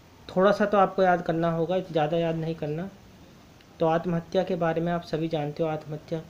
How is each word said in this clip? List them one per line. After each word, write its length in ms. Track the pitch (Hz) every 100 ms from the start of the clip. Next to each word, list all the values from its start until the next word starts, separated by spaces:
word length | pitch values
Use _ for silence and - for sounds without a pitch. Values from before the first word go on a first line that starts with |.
| - - -
थोड़ा 240 | 185 196
सा 140 | 202 202
तो 120 | 202
आपको 260 | 190 190
याद 180 | 185 175
करना 300 | 170 165 170
होगा, 280 | 165 165 185
ज़्यादा 360 | 180 160 151 170
याद 180 | 165 165
नहीं 200 | 160 160
करना। 340 | 147 156 196 - - - - - - - - -
तो 80 | 160
आत्महत्या 540 | 170 180 170 - 185
के 120 | 185 180
बारे 260 | 165 165
में 100 | 170
आप 120 | 170
सभी 240 | - 156 160
जानते 360 | 160 147 151
हो, 60 | 160
आत्महत्या 500 | 156 151 151 - 160